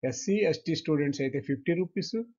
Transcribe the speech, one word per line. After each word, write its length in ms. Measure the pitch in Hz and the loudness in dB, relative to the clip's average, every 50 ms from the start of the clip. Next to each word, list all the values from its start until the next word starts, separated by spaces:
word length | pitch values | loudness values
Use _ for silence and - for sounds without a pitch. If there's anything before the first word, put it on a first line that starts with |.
ఎస్సీ, 340 | - 135 127 - - - 196 214 208 | -4 -4 -4 -4 0 0 2 4 4
ఎస్టీ 280 | 180 151 - - - 160 | 2 2 0 0 -2 -2
స్టూడెంట్స్ 460 | 156 - - 156 143 147 143 139 - | -2 0 0 2 2 2 0 0 0
అయితే 160 | 135 135 131 139 | -2 -2 -2 -4
ఫిఫ్టీ 300 | - - 139 135 - - 170 | -2 -2 -2 -2 0 0 0
రూపీస్ 400 | 170 185 175 _ 202 180 - - 226 233 233 - | 0 0 -2 _ -4 -4 -2 -4 -4 -6 -6 -12